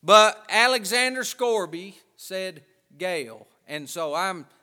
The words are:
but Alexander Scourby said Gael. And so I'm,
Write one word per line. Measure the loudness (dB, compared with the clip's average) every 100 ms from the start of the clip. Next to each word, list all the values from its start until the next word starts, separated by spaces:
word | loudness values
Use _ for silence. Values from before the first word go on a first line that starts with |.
but | 8 8 8 2 -4
Alexander | 2 2 2 0 0 0 -2
Scourby | -8 -4 -2 0 -2 -8 -14 -20 _ _
said | -12 -8 -8 -12 _ _ _ -8
Gael. | -6 -4 -6 -14 -20 _ _
And | -12 -10
so | -8 -4
I'm, | -2 -4 -4 -12 _